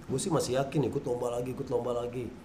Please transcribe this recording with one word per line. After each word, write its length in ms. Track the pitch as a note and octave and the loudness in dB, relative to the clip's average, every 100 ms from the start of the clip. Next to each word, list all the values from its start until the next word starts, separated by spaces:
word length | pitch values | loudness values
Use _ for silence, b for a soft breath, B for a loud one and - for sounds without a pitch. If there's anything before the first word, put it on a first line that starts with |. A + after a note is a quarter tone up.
Gua 140 | - C3 | -2 -2
sih 100 | G3+ | 2
masih 300 | D3 A#2+ B2+ | 2 4 2
yakin 320 | C#3 D#3 A#2+ | 2 2 2
ikut 160 | C#3 C3+ | 2 0
lomba 240 | A#2+ B2 | 0 0
lagi, 240 | A#2+ B2+ | -2 -2
ikut 160 | A#2+ A#2+ | -4 0
lomba 240 | B2 A#2+ | 0 2
lagi. 320 | A#2+ A#2+ B2 A2+ - | 0 -2 -4 -6 -8